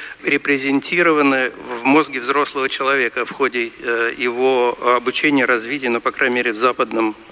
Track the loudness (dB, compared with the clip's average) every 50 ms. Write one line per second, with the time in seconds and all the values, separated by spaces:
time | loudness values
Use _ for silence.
0 | -14 -16 -16 -8 -2 0 0 0 2 0 -2 0 0 0 0 0 0 0 0 2
1 | 2 4 4 4 4 2 2 2 0 -2 -4 -10 -12 -10 -10 -4 0 4 4 4
2 | 4 2 -4 -6 -4 -2 0 0 0 -2 -2 -4 -4 -4 -4 -2 0 0 2 2
3 | 0 0 -2 -4 -6 -6 -2 -2 -2 0 0 -2 -4 -4 -8 -8 -4 -2 0 0
4 | 0 -2 -2 -2 -4 -2 0 2 2 4 4 4 2 2 0 0 2 2 2 2
5 | 2 -2 -2 0 0 2 4 4 4 2 2 0 0 -6 -8 -4 -4 -2 -2 -2
6 | -2 -4 -2 0 -2 0 0 0 0 -2 0 0 0 0 2 0 -2 -2 0 -2
7 | -2 -2 -2 -6 -16 -14